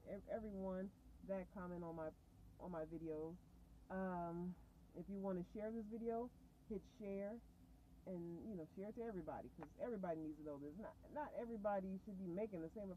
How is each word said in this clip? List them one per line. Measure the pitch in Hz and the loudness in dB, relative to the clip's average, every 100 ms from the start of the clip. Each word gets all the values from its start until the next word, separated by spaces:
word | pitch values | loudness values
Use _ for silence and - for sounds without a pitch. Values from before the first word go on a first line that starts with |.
| - | -6
ev-, | 196 - | -4 0
everyone | 226 214 196 190 185 196 - - - 175 | 0 0 0 2 2 0 -4 -14 -6 0
that | 190 180 | 0 0
comment | 202 180 175 | -2 -2 0
on | 165 165 | 0 0
my, | 156 - - - - - | -2 -4 -12 -16 -14 -8
on | 180 | -2
my | 165 156 | 0 0
videos. | 165 160 151 160 180 - - - - - | 0 0 0 0 -4 -10 -16 -16 -12 -2
Um, | 190 190 175 170 170 180 180 - - - - | 2 4 4 4 4 2 0 -8 -16 -10 -6
if | 185 | -2
you | 196 | 2
wanna | 196 185 180 | 4 4 2
share | 214 214 | 0 0
this | 226 208 | 0 0
video, | 226 226 226 247 - - - - | 0 4 4 2 -4 -18 -10 -2
hit | 202 - - | -2 -2 -4
share, | 202 196 202 233 - - - - - - 190 | 0 2 2 -2 -6 -16 -16 -16 -16 -10 -4
and, | 180 170 170 220 | -2 0 -2 0
you | 185 | -2
know, | 156 190 | -2 -2
share | 202 | -2
it | 240 | 0
to | |
everybody, | 226 185 156 123 131 - | 0 0 0 -2 -2 -6
'cause | 151 - | -6 0
everybody | 247 214 185 160 | 2 4 4 4
needs | 156 151 | 4 0
to | |
know | 151 143 | -2 -2
this. | 147 175 | -2 -4
Not, | 214 - - | -6 -6 -4
not | 294 269 - | 0 0 2
everybody | 233 226 208 202 190 190 - | 0 4 6 6 4 0 -2
should | 190 | -2
be | 185 | 0
making | 175 220 180 | 2 2 2
the | 165 | -2
same | 214 196 | -2 -4